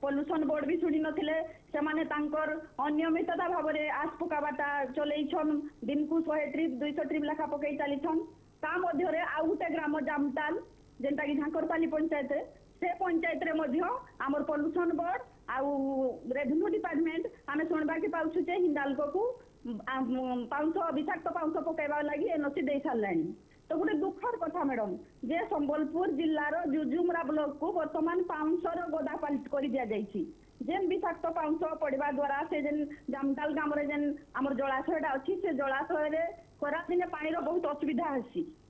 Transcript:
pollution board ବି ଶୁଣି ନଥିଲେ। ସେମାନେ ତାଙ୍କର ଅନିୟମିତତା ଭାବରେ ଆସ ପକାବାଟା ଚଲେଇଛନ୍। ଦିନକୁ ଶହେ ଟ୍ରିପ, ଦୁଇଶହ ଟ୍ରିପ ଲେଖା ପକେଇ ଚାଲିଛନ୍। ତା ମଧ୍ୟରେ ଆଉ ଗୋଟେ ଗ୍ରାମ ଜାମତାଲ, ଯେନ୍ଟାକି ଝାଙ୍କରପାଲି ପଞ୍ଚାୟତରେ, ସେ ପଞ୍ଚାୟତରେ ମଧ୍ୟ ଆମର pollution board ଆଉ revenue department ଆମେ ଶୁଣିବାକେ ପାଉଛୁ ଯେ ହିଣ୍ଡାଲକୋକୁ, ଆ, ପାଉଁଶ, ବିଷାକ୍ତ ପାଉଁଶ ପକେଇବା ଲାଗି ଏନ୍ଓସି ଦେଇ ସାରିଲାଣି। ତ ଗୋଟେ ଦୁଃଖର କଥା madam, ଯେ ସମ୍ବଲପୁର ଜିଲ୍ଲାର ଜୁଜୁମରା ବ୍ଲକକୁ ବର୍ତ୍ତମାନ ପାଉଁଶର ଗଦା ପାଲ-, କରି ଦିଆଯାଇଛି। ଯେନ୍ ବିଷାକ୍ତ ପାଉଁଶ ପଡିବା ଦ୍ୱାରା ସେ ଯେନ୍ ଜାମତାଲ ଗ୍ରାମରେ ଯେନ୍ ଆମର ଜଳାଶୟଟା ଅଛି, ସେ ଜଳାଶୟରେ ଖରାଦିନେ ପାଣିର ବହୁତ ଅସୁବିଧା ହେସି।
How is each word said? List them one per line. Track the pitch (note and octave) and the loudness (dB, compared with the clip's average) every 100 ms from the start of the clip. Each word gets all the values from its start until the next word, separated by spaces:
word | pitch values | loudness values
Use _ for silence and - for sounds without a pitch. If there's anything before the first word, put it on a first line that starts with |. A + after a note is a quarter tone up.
pollution | C#4 C#4 D#4 D#4+ | 0 0 2 2
board | D4 D4+ C4+ | 2 2 2
ବି | E4+ | 2
ଶୁଣି | E4+ D#4 | 4 2
ନଥିଲେ। | D#4 D4+ D4 D#4+ E4 - - | 2 0 0 0 -2 -8 -6
ସେମାନେ | D4 D4+ D#4 | -2 0 0
ତାଙ୍କର | D#4+ D4 D4 D4+ D#4 D#4 D#4 - | 0 0 0 0 0 -2 -6 -2
ଅନିୟମିତତା | C#4 D4+ E4 D#4+ F4 E4+ F4 | 0 2 2 2 2 0 2
ଭାବରେ | F4 D4+ D4+ D4+ | 2 0 0 0
ଆସ | C#4 D#4+ - | 0 -2 -4
ପକାବାଟା | E4 D4+ D4 C#4 C#4+ C#4+ | -2 0 -2 0 0 0
ଚଲେଇଛନ୍। | C4+ C4+ D4 D4 D4 E4 D#4 D4 - - | -2 0 0 0 0 0 2 0 -2 -8
ଦିନକୁ | A#3 D4 D4+ E4 | -2 0 2 0
ଶହେ | D#4+ D4+ D4 | 2 0 0
ଟ୍ରିପ, | C4+ D#4+ B3+ | 0 0 0
ଦୁଇଶହ | D4 D4 | -2 -2
ଟ୍ରିପ | C#4+ D4+ | -2 0
ଲେଖା | D4 D#4 D4+ | 0 -2 -2
ପକେଇ | D4 D4 C#4 | -2 -2 0
ଚାଲିଛନ୍। | C#4+ C#4 D#4 D#4+ G#4+ - - - | 0 0 0 0 -2 -12 -20 -6
ତା | G#3 C#4+ | -2 0
ମଧ୍ୟରେ | F#4 D4 F4+ D#4 | 0 2 2 2
ଆଉ | E4+ - D#4+ | 0 0 0
ଗୋଟେ | G4+ F4 | 0 0
ଗ୍ରାମ | D4+ D4+ D4+ | 0 0 0
ଜାମତାଲ, | C#4+ D4 C#4+ B3 D4+ F4 - - - - | 0 0 0 0 0 -2 -6 -20 -20 -4
ଯେନ୍ଟାକି | C4 C#4+ D4 D4 | -2 0 0 0
ଝାଙ୍କରପାଲି | D4 D#4 D#4+ E4 E4 | 0 0 0 2 2
ପଞ୍ଚାୟତରେ, | D#4 D#4+ D4 C4+ D4 - - - - | 2 0 0 0 -2 -2 -12 -20 -4
ସେ | F4+ F4 | -2 0
ପଞ୍ଚାୟତରେ | F#4 E4 E4+ D4 E4 | 2 2 0 0 0
ମଧ୍ୟ | D#4+ D#4 C4+ E4+ B4+ - - | 0 2 2 2 -2 -6 -6
ଆମର | C4 C#4+ | 0 0
pollution | C#4 D4 D4+ D#4+ F4 | 2 0 2 2 2
board | D#4+ E4+ G4+ B4 - - | 2 0 -2 -4 -18 -6
ଆଉ | B3 C#4 C#4+ C4+ C4+ C4 - A3 | -2 0 0 0 2 0 -2 -4
revenue | C4 C#4+ D#4 G4+ | -2 2 2 2
department | F#4 F4 D#4 E4 E4 E4+ - - | 0 0 0 2 0 -4 -6 -2
ଆମେ | D4 | 0
ଶୁଣିବାକେ | D#4+ D#4+ D4+ E4 D#4 | 2 2 2 0 0
ପାଉଛୁ | E4 D#4+ E4 | 0 0 0
ଯେ | D#4+ | 0
ହିଣ୍ଡାଲକୋକୁ, | F4+ F4 D4 C#4 C4+ D4 D#4+ A#4 B4 - - A#3 A3 - | 2 2 2 0 0 0 0 0 -2 -12 -14 -8 -8 -4
ଆ, | C4 B3+ B3+ B3+ B3 A#3+ | -2 0 0 0 -2 -2
ପାଉଁଶ, | C#4 D4+ E4+ E4 | 0 0 0 0
ବିଷାକ୍ତ | C#4+ D#4 F4+ F4+ | 0 -2 -2 -2
ପାଉଁଶ | F4 D#4+ E4 | -2 0 0
ପକେଇବା | D#4 D#4+ D4 D4 | -2 -2 0 0
ଲାଗି | D4 D4 G4+ | 0 0 0
ଏନ୍ଓସି | D#4 D4 C#4+ | 2 0 0
ଦେଇ | C4+ C#4+ | 0 0
ସାରିଲାଣି। | C#4 A#3+ G3+ E3 E3 G#3 - - - | 0 0 2 2 0 -4 -14 -20 -4
ତ | |
ଗୋଟେ | D#4 D#4+ | 0 2
ଦୁଃଖର | D4+ F#4 F#4+ A#4+ A#4 | 2 0 0 -2 -2
କଥା | E4 F4 | -2 0
madam, | C#4+ B3+ G#3 F3+ - - | 0 0 -2 -4 -10 -10
ଯେ | A#3 E4 A4 | -2 0 0
ସମ୍ବଲପୁର | F4+ C#4+ D4+ D4+ D#4+ F#4+ | 0 2 0 0 0 0
ଜିଲ୍ଲାର | C4+ D#4+ D#4 D4 D#4 | 2 2 2 0 0
ଜୁଜୁମରା | E4+ C#4 D4 D4 F4 E4+ | 0 0 2 2 2 2
ବ୍ଲକକୁ | D4 D4+ D4 C#4 - | 0 0 0 0 -2
ବର୍ତ୍ତମାନ | F4+ D4+ - D#4+ F4 | 0 0 0 2 2
ପାଉଁଶର | F4+ D#4+ D4+ E4+ E4+ F4 E4+ | 0 0 0 0 0 -2 -2
ଗଦା | D#4 D4+ D#4+ | -2 -2 -2
ପାଲ-, | D4 C#4+ - | -2 -2 -2
କରି | C#4+ C4+ | -2 0
ଦିଆଯାଇଛି। | B3 A#3+ G#3 G#3 G#3 D#3+ - - - | 0 0 -2 -2 -4 -6 -8 -20 -10
ଯେନ୍ | A3+ F4+ F#4 | -2 0 2
ବିଷାକ୍ତ | F#4 F4 E4 E4 | 0 0 -2 -2
ପାଉଁଶ | E4 D#4 D#4+ E4 | 0 0 0 0
ପଡିବା | D#4 D#4 C4+ C#4+ | 0 0 0 0
ଦ୍ୱାରା | C#4 C#4+ C#4 D4 | 2 0 0 0
ସେ | D4+ | 0
ଯେନ୍ | C#4+ D4+ D4 - - | 0 0 -2 -4 -6
ଜାମତାଲ | C4+ C#4 C4+ D4+ | -2 0 2 0
ଗ୍ରାମରେ | D4+ D4+ D4 C#4+ | 0 2 2 0
ଯେନ୍ | D4 D4 D4 - - | 0 0 -2 -6 -2
ଆମର | C4+ | 0
ଜଳାଶୟଟା | B3+ C#4 C4 C#4 D#4+ D4+ | 0 0 0 0 0 0
ଅଛି, | C4+ C4+ F#4 | -2 -2 -2
ସେ | G4 | 0
ଜଳାଶୟରେ | C4+ C#4 C4+ C#4 D#4 D4+ D#4 E4+ F4 - - | 0 0 0 0 0 0 0 -2 -4 -18 -6
ଖରାଦିନେ | C#4+ D4+ E4+ F4+ F4 | -2 -2 0 0 0
ପାଣିର | D#4+ D4+ E4 | -2 -2 0
ବହୁତ | C#4+ F4 D4+ | 0 0 0
ଅସୁବିଧା | D4 C#4+ B3+ | -2 0 0
ହେସି। | E4 C#4 - F3 D#3+ - - | 0 -2 -4 -6 -6 -8 -20